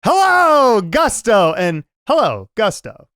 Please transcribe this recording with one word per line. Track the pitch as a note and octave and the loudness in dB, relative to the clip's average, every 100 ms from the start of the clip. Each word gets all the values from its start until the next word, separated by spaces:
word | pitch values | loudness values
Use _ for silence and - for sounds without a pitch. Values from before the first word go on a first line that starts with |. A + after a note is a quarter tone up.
Hello, | - F#4 F#4+ F4+ F4 D4+ C4+ A3+ | 0 0 2 2 2 4 4 2
Gusto, | F3 F#3+ D#4+ - - G#3+ E3+ | 0 -2 -2 -2 0 2 2
and, | D#3+ F3+ D#3+ - _ - | 0 -4 -4 -10 _ -4
Hello, | D#4 G#3+ A2 G2 - | 0 0 -4 -12 -4
Gusto | G#3+ - - A2 - | -4 -4 -14 -20 -20